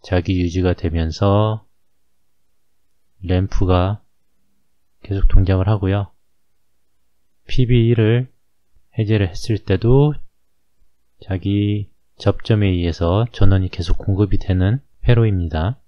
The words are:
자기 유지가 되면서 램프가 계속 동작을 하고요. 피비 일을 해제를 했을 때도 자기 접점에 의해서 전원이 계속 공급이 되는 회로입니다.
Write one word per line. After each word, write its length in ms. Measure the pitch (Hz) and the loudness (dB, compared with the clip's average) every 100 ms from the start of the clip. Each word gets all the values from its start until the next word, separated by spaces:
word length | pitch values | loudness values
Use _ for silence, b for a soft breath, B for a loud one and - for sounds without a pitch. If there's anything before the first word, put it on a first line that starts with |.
자기 380 | - 92 87 92 | -4 -4 -2 -4
유지가 340 | 87 90 90 | -2 -2 -2
되면서 920 | 87 87 82 82 80 101 101 107 110 _ _ _ _ _ _ _ _ _ _ _ _ _ _ _ _ | -2 -4 -4 -6 -2 0 0 0 -6 _ _ _ _ _ _ _ _ _ _ _ _ _ _ _ _
램프가 760 | 90 90 98 - 92 90 92 107 _ _ _ _ _ _ _ _ _ _ | -4 -2 0 0 2 2 0 -4 _ _ _ _ _ _ _ _ _ _
계속 240 | - 98 - | -10 0 6
동작을 400 | 104 95 92 95 | 6 6 0 0
하고요. 440 | 107 95 101 98 _ _ _ _ _ _ _ _ _ _ _ _ _ - | -2 -2 -4 -6 _ _ _ _ _ _ _ _ _ _ _ _ _ -2
피비 400 | - 120 123 113 | 0 2 2 2
일을 440 | 113 107 120 127 _ _ _ _ _ _ - | 2 2 0 -4 _ _ _ _ _ _ -6
해제를 300 | 107 107 95 | -2 0 -2
했을 280 | - - 107 | -4 -6 -6
때도 560 | - 95 113 135 147 143 - _ _ _ _ _ _ _ _ _ | -4 -2 2 2 2 -2 -12 _ _ _ _ _ _ _ _ _
자기 680 | - 92 95 101 104 104 104 _ _ _ | -10 -6 -2 -2 -2 -4 -8 _ _ _
접점에 500 | - - - 107 101 | -2 -2 -2 0 2
의해서 580 | 87 85 80 85 98 120 | 0 -2 -2 -2 0 -2
전원이 380 | - 101 95 92 | 4 4 4 -2
계속 280 | - 85 - | -6 -2 -2
공급이 400 | - 95 101 95 | -2 -2 0 -2
되는 420 | - 92 92 131 _ _ - | 0 0 0 -2 _ _ 0
회로입니다. 720 | 117 113 95 82 78 85 135 | 2 2 -2 -4 -4 -6 -8